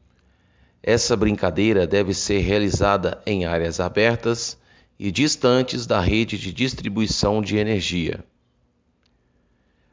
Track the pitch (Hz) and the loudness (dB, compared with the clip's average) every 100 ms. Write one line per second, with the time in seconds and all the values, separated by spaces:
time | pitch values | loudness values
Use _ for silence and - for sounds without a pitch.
0 | _ _ _ _ _ _ _ _ - 117 | _ _ _ _ _ _ _ _ 0 2
1 | - 113 107 101 92 82 110 98 82 98 | 2 2 2 2 0 2 2 4 2 2
2 | 95 92 - 101 90 104 101 87 101 101 | 2 -2 0 0 2 2 2 0 0 0
3 | 87 - - 101 85 85 82 82 90 101 | 0 -6 -4 -2 -2 -2 -2 -2 -2 2
4 | 113 117 117 117 - - _ _ _ - | 2 2 -2 -4 -4 -12 _ _ _ -10
5 | 101 87 151 - 127 127 127 123 113 107 | -6 0 0 2 2 4 2 -4 -2 0
6 | 90 107 110 101 95 87 127 - 110 101 | 2 2 0 -4 -6 -2 -4 -4 -6 -2
7 | 107 - 104 107 101 104 107 104 87 87 | -2 0 0 0 0 0 0 0 -2 -4
8 | 78 - - _ _ _ _ _ _ _ | -4 -6 -12 _ _ _ _ _ _ _
9 | _ _ _ _ _ _ _ _ _ | _ _ _ _ _ _ _ _ _